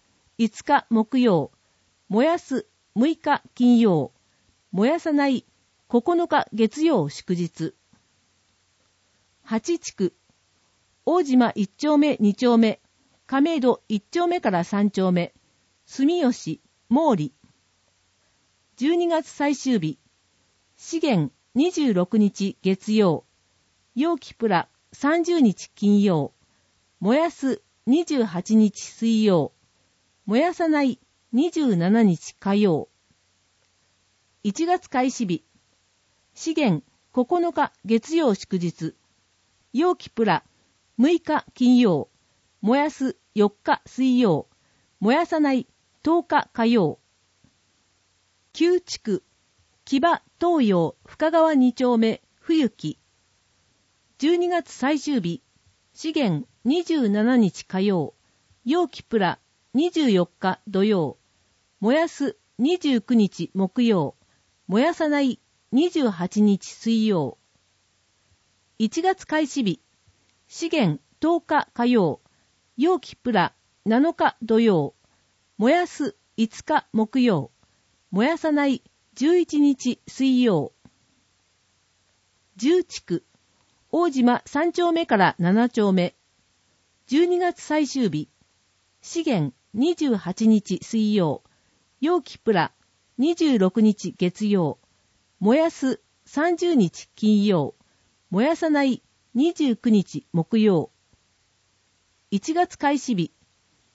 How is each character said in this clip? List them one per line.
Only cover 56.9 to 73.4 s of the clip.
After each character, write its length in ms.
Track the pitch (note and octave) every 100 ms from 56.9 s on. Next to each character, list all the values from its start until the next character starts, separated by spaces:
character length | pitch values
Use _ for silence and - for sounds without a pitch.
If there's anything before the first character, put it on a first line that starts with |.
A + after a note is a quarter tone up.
| D#4+ A3+
七 300 | G#3 A3+ B3+
日 280 | G3+ - -
火 140 | F#3
曜。 360 | G3+ F#3 C#3+ - _ _ _ _ A#3
陽 220 | E4 E4+
気 160 | -
プ 160 | - A#3
ラ 200 | F3+ C#3 _ _ _
二 180 | B3 F4
十 180 | E4 C#4
四 160 | F#3 F3
日 340 | _ F#3 - -
土 160 | F#3+
曜。 340 | G3+ G3 D3 - _ _ _ _ _ _
燃 160 | G3+ D4
や 140 | E4
す 280 | - C#4 - _ -
二 220 | B3+ F4+
十 200 | D4+ B3
九 160 | - A#3
日 360 | G3+ - E3+
木 300 | F#3+ F#3+ -
曜。 320 | A#3 G3 C#3 - _ _ _ _ -
燃 160 | F#3+
や 100 | D4
さ 140 | E4+ D#4
な 140 | C#4+
い 180 | C4+ - _ _ _
二 180 | B3+ F4
十 200 | E4 B3+
八 320 | E3+ F3+ G#3
日 300 | G#3 G3+ -
水 340 | - A3+ A3+ A3
曜。 320 | F#3 C3+ - _ _ _ _ _ _ _ _ _ _ _ _ _ -
一 260 | A3 E4
月 220 | F4+ F#4+ -
開 220 | D#4 D4+
始 160 | -
日。 160 | G#3+ E3 _ _ _ _ _ _ _
資 220 | - E4
源 300 | E4 G3 D#3 - _
十 180 | D#4 E4+
日 300 | - D4+ -
火 120 | - A#3+
曜。 340 | A#3+ E3+ B2 _ _ _ _ _ -
陽 240 | D#4 F#4
気 160 | - -
プ 160 | B3
ラ 220 | G#3+